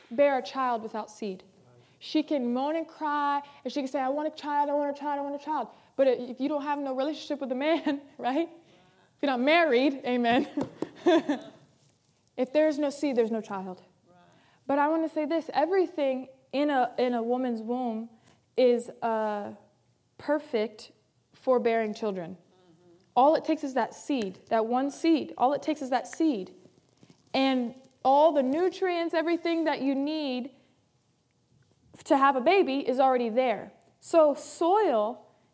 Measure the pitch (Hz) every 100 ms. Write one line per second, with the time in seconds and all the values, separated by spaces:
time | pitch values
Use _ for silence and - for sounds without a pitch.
0 | - 233 285 262 262 269 254 233 214 220
1 | - - 208 185 - _ _ - _ _
2 | - 311 294 294 240 247 285 330 320 -
3 | 311 294 285 285 277 - 254 285 262 285
4 | 262 294 302 311 294 294 285 285 285 285
5 | 294 285 285 285 277 277 220 - _ -
6 | 269 240 247 233 277 294 285 285 277 262
7 | 285 311 - 285 262 254 294 330 311 285
8 | - - 240 269 330 - _ _ _ _
9 | _ _ 269 247 262 339 320 240 285 269
10 | 247 247 240 247 285 - - - - -
11 | 339 330 - 269 - - _ _ _ _
12 | _ _ _ - 254 302 311 285 285 277
13 | 294 240 220 226 208 196 185 180 _ _
14 | _ 180 _ _ _ _ - 277 294 330
15 | 320 311 294 330 311 269 320 392 349 -
16 | 277 262 262 - _ 262 294 269 247 -
17 | 247 240 226 247 254 226 220 247 247 220
18 | 233 _ _ _ _ - 254 240 233 -
19 | 226 220 214 208 208 214 _ _ _ _
20 | _ - - 294 302 226 220 - - _
21 | _ _ _ - - 247 226 226 220 202
22 | 214 190 165 185 _ _ _ _ _ _
23 | _ - 277 320 - 311 277 254 220 -
24 | - 277 196 - - 226 220 247 277 277
25 | 330 311 - - 254 277 - 302 262 254
26 | - - 320 226 180 - - _ _ _
27 | _ _ _ 262 269 254 240 - - _
28 | 262 277 320 294 254 302 359 359 381 349
29 | 339 330 320 339 339 330 311 277 269 269
30 | 285 311 285 254 262 - _ _ _ _
31 | _ _ _ _ _ _ _ _ _ -
32 | - 277 277 269 247 392 330 277 - 254
33 | 269 254 240 220 254 196 - - _ _
34 | - 339 302 285 - - 339 415 381 233
35 | 208 247 - _ _